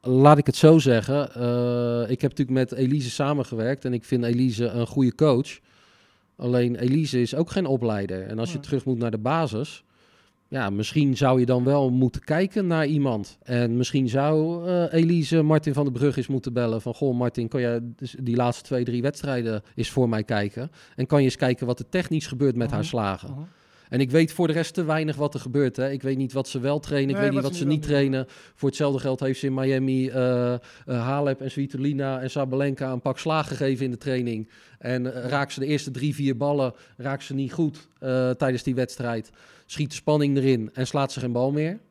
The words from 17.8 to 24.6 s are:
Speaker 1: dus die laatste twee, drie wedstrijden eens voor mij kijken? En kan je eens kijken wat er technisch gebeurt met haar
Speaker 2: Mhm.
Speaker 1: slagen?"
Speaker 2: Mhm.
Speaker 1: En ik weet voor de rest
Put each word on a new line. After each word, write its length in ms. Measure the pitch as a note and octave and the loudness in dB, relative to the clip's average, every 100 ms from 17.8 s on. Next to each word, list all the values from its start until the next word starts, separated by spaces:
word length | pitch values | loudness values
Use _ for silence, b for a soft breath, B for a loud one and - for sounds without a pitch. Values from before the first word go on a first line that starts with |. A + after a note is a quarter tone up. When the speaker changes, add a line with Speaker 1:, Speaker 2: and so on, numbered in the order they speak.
Speaker 1:
dus 320 | A#2+ A#2 C3 - | -6 -12 -14 -8
die 140 | B2+ A#2+ | -2 2
laatste 280 | A#2+ A#2+ | 2 -2
twee, 200 | - C3 | -4 -2
drie 180 | B2 A#2+ | -2 -2
wedstrijden 600 | B2+ D3 C#3+ B2+ A2+ G#2+ - | -2 -4 -4 -2 -2 -4 -6
eens 160 | - A#2 | -8 -4
voor 180 | - B2 | 2 2
mij 160 | A2 | 2
kijken? 460 | G#2+ A2 G2+ - C3+ B B - | -2 -2 -2 -6 -12 B B -8
En 100 | C3 | 2
kan 120 | D3 | 4
je 60 | |
eens 120 | C3+ - | 4 2
kijken 300 | C3 B2 A#2+ | 0 0 -2
wat 120 | A#2+ | -4
er 100 | - | -2
technisch 380 | F#3 F3+ D#3 - | -4 -2 -2 -4
gebeurt 300 | B2+ C#3 A#2+ | 0 0 2
met 140 | A#2 | -2
haar 80 | G#2+ | -2
Speaker 2:
Mhm. 80 | - | -2
Speaker 1:
slagen?" 420 | B2 G#2 F#2+ - | -2 -2 -2 -8
Speaker 2:
Mhm. 100 | C#3 E3 b b b b | -12 -14 b b b b
Speaker 1:
En 120 | B2 | 0
ik 100 | C3+ | 2
weet 220 | D3+ D#3+ | 4 2
voor 140 | - E3+ | 0 0
de 60 | |
rest 220 | D#3 | 0